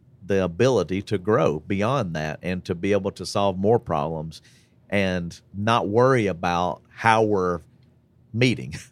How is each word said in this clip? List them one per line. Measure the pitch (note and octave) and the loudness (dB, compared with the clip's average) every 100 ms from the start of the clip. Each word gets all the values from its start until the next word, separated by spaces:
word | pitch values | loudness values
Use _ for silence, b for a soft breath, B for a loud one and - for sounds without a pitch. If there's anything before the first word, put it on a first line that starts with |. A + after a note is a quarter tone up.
| _ _ F2+ | _ _ -2
the | G2 | 0
ability | F#2 E2+ B2+ A#2+ E2+ F#2 | 0 2 2 4 0 -4
to | F#2+ G2+ | -4 -4
grow | F2+ A2+ E3 D2+ | 0 2 2 -2
beyond | - G2 G#2 C#3 F2+ D#2+ | -4 -2 0 0 -2 -4
that | D2+ D#2 | -6 -6
and | F2 F#2 | -6 -6
to | - | -6
be | F2 G2 | -4 0
able | G2+ G2 | 0 0
to | - F2+ | -8 -6
solve | G#2+ G2+ F#2 | 0 0 0
more | G2 A#2 | 2 2
problems | - D#2+ D2 D#2+ D#2+ D#2+ b b b b _ | 2 -2 -2 -6 -10 -14 b b b b _
and | G2+ F#2+ F2+ E2+ E2+ _ | -2 0 -2 -6 -12 _
not | G2 G#2+ A#2 F2+ | -6 0 0 2
worry | G#2+ B2+ C3 G2+ | 2 4 4 2
about | E2+ F2+ F2 F2+ - _ | -2 -2 0 0 -4 _
how | - A2+ A2 | 0 4 4
we're | A2 G#2 F#2 E2+ - _ _ _ _ _ _ | 4 2 0 -2 -8 _ _ _ _ _ _
meeting | A2 B2+ G2+ B1+ E2 - | 0 2 2 -6 -14 -16